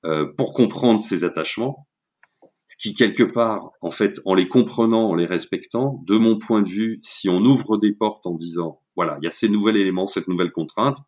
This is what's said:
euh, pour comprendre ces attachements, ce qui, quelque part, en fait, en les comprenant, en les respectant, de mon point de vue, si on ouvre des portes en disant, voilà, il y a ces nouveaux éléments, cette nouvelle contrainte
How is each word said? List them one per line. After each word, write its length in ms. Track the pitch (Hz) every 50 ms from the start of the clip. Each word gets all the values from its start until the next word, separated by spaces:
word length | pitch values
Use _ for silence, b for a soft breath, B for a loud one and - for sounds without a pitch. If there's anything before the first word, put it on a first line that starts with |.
| -
euh, 220 | 80 80 78 76
pour 280 | 73 - - 127 - -
comprendre 460 | - 123 107 - - - 120 110 104
ces 220 | 107 - 104 80
attachements, 640 | 90 85 - 82 78 - - 107 117 135 147 - - _ _ _ _ _ _ _ _ _ _ _ _ _ _ _ _
ce 100 | - -
qui, 180 | - - 107 104
quelque 300 | - 123 101 - - 117
part, 460 | - - 120 117 110 107 98 - - _ _
en 100 | - 85
fait, 300 | - - 107 101 104 - -
en 100 | 95 95
les 140 | 95 92 92
comprenant, 640 | - 127 113 110 - - 113 113 113 113 113 107
en 40 | 87
les 100 | 85 87
respectant, 760 | 82 92 85 - - - - - - - 117 131 143 135 - -
de 100 | 87 104
mon 220 | 110 110 113 110 107
point 240 | - - 117 107
de 60 | 104 90
vue, 320 | 92 104 113 113 110 -
si 260 | - - - - - 95
on 100 | 90 92
ouvre 380 | 104 123 139 127 - - 107
des 160 | 104 107 104
portes 340 | 104 104 110 107 107 _ -
en 80 | 90 85
disant, 460 | 80 82 87 82 87 85 80 76 _ _ _ _
voilà, 240 | - 87 82 73 73
il 40 | 76
y 40 | 85
a 40 |
ces 160 | - - - 107
nouveaux 220 | 101 104 101 110
éléments, 360 | 107 104 98 95 92 92 95
cette 220 | 98 - 98 - 92
nouvelle 240 | 92 87 90 87
contrainte 460 | - - 80 76 - 104 113 139 139 - -